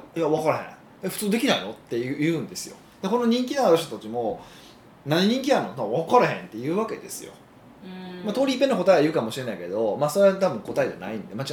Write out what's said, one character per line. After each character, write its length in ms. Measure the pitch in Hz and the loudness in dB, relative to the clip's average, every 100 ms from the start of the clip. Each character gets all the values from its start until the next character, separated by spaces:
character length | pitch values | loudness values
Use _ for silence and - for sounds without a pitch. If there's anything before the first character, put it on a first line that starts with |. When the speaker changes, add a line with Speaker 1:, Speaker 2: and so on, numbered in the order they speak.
| - 165 | -6 -2
Speaker 1:
「い 40 | |
や、 80 | 151 | 0
わ 140 | 151 | 2
か 80 | 156 | 0
ら 60 | - | -2
へ 40 | |
ん。 40 | - - - - | -6 -16 -20 -10
え、 60 | 190 | -8
普 100 | - | -4
通 120 | 208 | -2
で 80 | 226 | 2
き 80 | 254 | 2
な 100 | 117 | 0
い 40 | |
の？」 100 | 95 | -4
っ 40 | |
て 260 | - - 120 | -12 -6 -4
言 140 | 127 | -4
う、 20 | 143 | -2
言 180 | 151 160 | 0 0
う 20 | |
ん 80 | 104 | -4
で 100 | - | -10
す 120 | - | -12
よ。 80 | - - - | -16 -20 -8
で、 60 | 190 | -2
こ 100 | 233 | 2
の 80 | 233 | 2
人 180 | 247 | 2
気 100 | 254 | 0
の 120 | 285 220 | 2 4
あ 40 | |
る 60 | 165 | 4
人 180 | 156 | 2
た 80 | 104 | -10
ち 60 | 110 | -8
も、 320 | 120 110 87 - - - - - - | -4 -4 -6 -12 -20 -20 -20 -20 -12
「何 240 | 135 160 202 | -2 2 2
人 140 | 262 | 2
気 100 | 269 | 2
あ 80 | 220 | 2
る 160 | 98 127 | 0 -6
の？」 160 | 104 | -2
「わ 140 | 135 - | -2 4
か 120 | 247 | 4
ら 140 | 165 | 4
へ 80 | 98 | 0
ん」 20 | - | -8
っ 20 | |
て 80 | 107 | -8
言 160 | 135 | -4
う 60 | 190 | -2
わ 80 | 220 | -4
け 100 | - | -8
で 100 | - | -12
す 160 | - | -14
よ。 80 | - - - - - - | -14 -18 -20 -20 -20 -20
Speaker 2:
う 20 | - | -16
ん。 380 | - - 180 | -14 -14 -8
Speaker 1:
ま 80 | 208 | -4
あ、 20 | |
通 100 | 247 269 | 0 0
り 80 | |
一 40 | 247 | 2
遍 100 | 269 | 2
の 80 | 196 | 4
答 140 | 180 | 6
え 40 | 175 | 6
は 60 | |
言 80 | 151 | 6
う 20 | |
か 80 | 160 | 2
も 100 | 113 | -2
し 80 | 135 | -4
れ 80 | 123 | -6
な 80 | |
い 20 | 95 | -8
け 120 | 87 | -4
ど、 280 | 104 110 113 | 0 0 0
ま 120 | 147 | 0
あ、 20 | |
そ 100 | 202 | 4
れ 100 | 196 | 4
は 60 | 185 | 4
多 140 | 185 | 0
分 80 | 113 | -2
答 240 | 123 143 | -4 -2
え 40 | 123 | -2
じ 60 | - | -4
ゃ 20 | |
な 140 | 95 | -8
い 40 | 110 | -8
ん 80 | - | -8
で、 100 | 107 | -8
間 80 | |
違 20 | 139 | -6